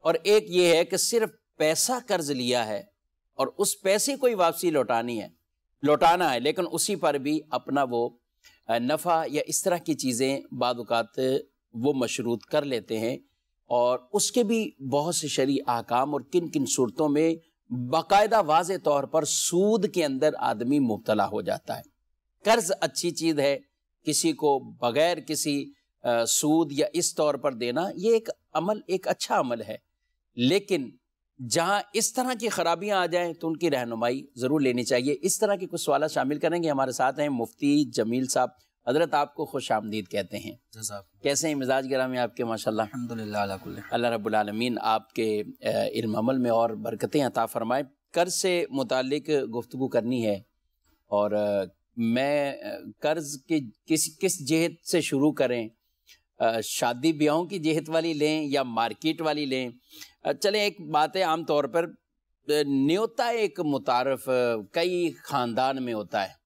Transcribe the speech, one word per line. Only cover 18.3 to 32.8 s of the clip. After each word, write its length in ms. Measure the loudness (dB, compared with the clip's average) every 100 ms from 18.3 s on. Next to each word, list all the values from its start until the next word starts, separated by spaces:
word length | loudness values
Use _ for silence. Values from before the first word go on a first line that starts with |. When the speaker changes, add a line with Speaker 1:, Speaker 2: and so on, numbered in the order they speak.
| 4
Speaker 1:
वाज़े 360 | 4 2 2 -2
तौर 280 | 2 2 2
पर 200 | 0 0
सूद 640 | -2 0 2 4 4 2
के 160 | 0
अंदर 320 | 0 2 0 2
आदमी 440 | -2 -2 0 2
मुब्तला 440 | 2 0 0 0
हो 180 | 0 -2
जाता 320 | -4 -6 -6
है। 100 | -12 -12 _ _ _ _ _ 2
कर्ज 240 | 2 2
अच्छी 400 | -2 -2 -2 -4
चीज़ 300 | 0 0 2
है, 140 | 2 0 _ _ _ _ -4
किसी 260 | 0 0
को 260 | 2 2 2 -2 -4
बग़ैर 360 | -2 2 2 0
किसी, 360 | -4 -4 -2 -2 -6 -16 _ _ 0
अ, 180 | 0 2
सूद 440 | 0 2 2 2
या 160 | 0 -2 0
इस 200 | -4 0
तौर 220 | 0 2
पर 160 | -2
देना, 380 | -2 -4 -2 -4 -2
ये 200 | 2 2
एक 140 | 0 -12 _ -4
अमल, 280 | -2 -4 -4
एक 180 | -4 -2
अच्छा 280 | -4 0 0
अमल 260 | 0 -4
है, 200 | -6 -12 _ _ _ _ _ -2
लेकिन 540 | 2 2 0 -2 -2 -12 _ _ _ _
जहाँ 440 | -4 0 2 0 0 -2
इस 200 | -2 -2
तरह 200 | -2 -2
की 120 | -2
ख़राबियाँ 540 | 0 0 0